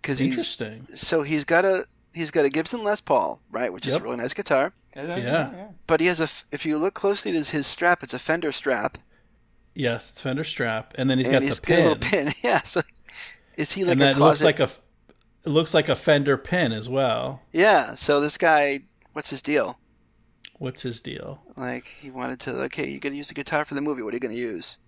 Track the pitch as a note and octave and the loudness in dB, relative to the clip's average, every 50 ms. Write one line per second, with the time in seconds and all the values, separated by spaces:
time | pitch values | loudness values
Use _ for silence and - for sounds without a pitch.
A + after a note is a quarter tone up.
0 | - - C#3 B2+ C3+ - B2+ A#2 A2 - - - A#2 G#2+ G#2+ A2+ C3 - - - | -4 -4 -2 0 0 0 2 0 -2 -4 -4 -6 -8 -10 -10 -14 -18 -12 -6 -4
1 | - - F3 D#3+ D3 C#3+ D#3 D3+ C#3+ - E3+ E3+ F#3 F#3+ F#3+ F3+ - _ _ _ | -2 0 0 0 0 0 -2 -2 0 4 4 4 6 4 2 2 0 _ _ _
2 | _ _ _ E3 E3 D3 - E3+ C#3+ C#3+ C#3 D#3 D#3+ - - A#3+ A3 G3+ G#3 G#3 | _ _ _ -8 -8 -2 2 4 4 4 4 2 -2 0 -4 -2 0 0 0 0
3 | _ - D3+ A#2+ F2+ D2+ - - _ _ A#2 A#2 B2+ A2+ F2+ G2 - C#3 B2+ E3+ | _ 2 2 2 2 0 -4 -8 _ _ -6 -4 -4 -4 -4 -6 -4 -2 -2 -2
4 | - A2+ B2 A#2+ A#2 C3 - - G3 - D3+ C3 C#3 F3+ _ _ _ _ - C3 | -2 -4 -6 -4 -4 -4 -4 -4 0 2 4 4 4 2 _ _ _ _ -12 -10
5 | C#3 E3 F3 - A#2+ A#2+ C#3+ E3 D3 C3 B2+ F3+ - G#3+ F#3+ - - - E3 D#3 | -8 -6 -6 -4 -2 0 0 0 0 -2 -6 -14 -16 -16 -18 -18 0 0 2 4
6 | E3 F3+ F3+ D#3 E3 D3 - - - _ - C#3+ - D#3+ D3+ D3+ D#3+ F#3+ - - | 4 2 2 2 -2 -4 -4 -12 -14 _ -10 -6 -4 -2 -2 0 0 -2 -2 0
7 | - G3 G3+ G3+ - G#3 F3 D#3+ D3 - - D3+ C#3 - - - F3 F3 F3 - | 0 0 0 0 -2 -2 -2 -2 -2 -2 -2 -2 -2 -2 -2 2 4 2 2 2
8 | - C3 - B2+ - - D#3+ F3 E3+ D3+ C3 - - C#3 B2+ A2 - - _ - | 0 -8 -8 -8 -2 -2 -2 0 0 -4 -4 -2 0 0 0 0 -2 -4 _ -8
9 | _ _ _ _ _ _ _ _ _ _ _ _ _ _ _ - C3+ A#2+ A#2 A2+ | _ _ _ _ _ _ _ _ _ _ _ _ _ _ _ -4 -2 -2 -2 -2
10 | - - - - - C#3 B2+ C#3+ D#3 - - - B2+ A#2 A2 A2 A2 _ - - | -6 -10 -12 -8 -6 -4 -4 -4 -4 -6 -4 -4 -2 -2 -2 -4 -6 _ -6 -2
11 | B2+ C3+ C3+ C3 C3 A#2+ C3+ C3+ C3+ C#3 C3 - - - E3 E3+ E3 - - A#2+ | 0 2 2 2 2 4 2 2 2 2 -2 -4 0 2 4 6 6 4 4 2
12 | A#2 B2+ F3 F3+ C#3 D3 - - - A#3+ A3 D#3 - - - F#3 - - _ _ | 0 0 0 0 0 -2 -4 -2 0 2 2 2 0 0 -2 -2 -4 -4 _ _
13 | _ - - - - - - _ _ _ _ - D#3 - - F#3+ F#3+ F3+ E3+ C3+ | _ -20 -18 -18 -18 -18 -18 _ _ _ _ -6 -4 -4 -2 -2 2 2 4 6
14 | C#3 C#3 C3+ C#3 C#3+ D#3 D3+ C#3+ - E3 D3 - C#3+ A#2+ - - _ _ _ _ | 6 4 6 6 6 6 6 6 4 2 4 4 0 -2 -2 -12 _ _ _ _
15 | _ _ _ _ _ _ _ _ _ E3+ C#3+ D#3 E3 - - D#3+ D3 - C3+ - | _ _ _ _ _ _ _ _ _ 0 2 2 2 4 2 2 4 4 -2 0
16 | - - D3+ C#3+ C#3 C#3+ C#3 C3 - - - F3+ E3+ B2 A2+ A2 G#2+ B2 B2+ C3+ | 4 4 4 4 4 2 0 0 0 -2 -2 0 0 0 -2 -4 -6 -4 -2 0
17 | C3+ B2 A2+ A#2 B2 C3 C#3 C3 _ _ - D#3+ F#3 A3 G3+ D#3 B2+ A2 - - | 2 2 0 0 -2 -6 -8 -10 _ _ 2 4 6 6 6 6 4 0 -6 -4
18 | - - D3 C#3+ C#3+ D3+ C#3+ - - E3 D#3+ D3+ C#3+ C#3+ C#3 C#3 - _ _ _ | 0 2 4 4 4 0 -2 2 4 4 6 6 4 2 0 -4 -8 _ _ _
19 | _ _ _ D3+ - - - C3 - - D3 D3 A2+ F#2 - _ _ _ _ _ | _ _ _ -10 -8 -8 -8 -6 -4 0 0 0 0 0 -6 _ _ _ _ _
20 | _ _ _ _ _ _ _ _ _ - _ _ D#3 B2+ B2+ - - B2+ A#2 A2+ | _ _ _ _ _ _ _ _ _ -20 _ _ -10 -10 -8 -8 -8 -8 -8 -8
21 | - - B2 - - - - - _ - - - C3 B2 B2+ B2 B2 - - - | -10 -12 -12 -10 -12 -12 -14 -16 _ -20 -14 -10 -8 -8 -8 -10 -12 -16 -20 -18
22 | D3 C#3 B2+ C3 B2 B2+ C3 B2 - C3+ A#2+ B2+ C3+ C3 - - C#3 C3+ C#3 C3+ | -18 -16 -10 -8 -8 -8 -8 -8 -8 -6 -4 -4 -4 -6 -4 -6 -6 -6 -8 -8
23 | C3 C#3+ C#3 C#3+ D3 - - D3 C#3 - D#3+ D3 D3+ - D3 C#3 C#3+ D3+ C#3+ B2+ | -8 -8 -8 -8 -12 -10 -10 -10 -8 -2 -2 -2 -2 -2 -6 -6 -4 -4 -4 -4
24 | A2 G#2+ A2 - - G#2 A2 A#2+ B2 A#2 G#2 E2 - - - _ _ | -6 -6 -6 -6 -6 -6 -6 -6 -6 -6 -6 -8 -10 -10 -12 _ _